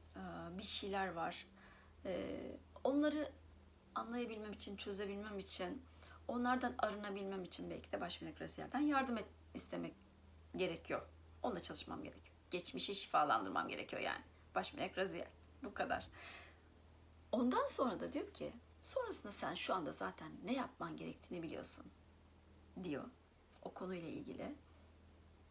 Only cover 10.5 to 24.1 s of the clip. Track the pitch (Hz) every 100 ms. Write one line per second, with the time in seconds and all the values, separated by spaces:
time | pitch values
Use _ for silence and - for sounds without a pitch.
10.5 | 175 180 165 - 117 - - - - 247
11.5 | 180 - - - - - - - - -
12.5 | 180 - - - 196 - 156 147 113 95
13.5 | - - - - - - - - - -
14.5 | 185 185 - 185 185 190 165 - - -
15.5 | - 202 196 - - - - - - -
16.5 | - - - - - - - - 226 247
17.5 | 294 554 - 254 208 247 285 415 - -
18.5 | - - - - 523 466 - 208 196 156
19.5 | 180 - 185 156 - 185 - 160 160 180
20.5 | 262 - - 165 156 160 - - 175 165
21.5 | - - - - - - - - - -
22.5 | - - - 185 135 - - - - -
23.5 | - - - 185 180 165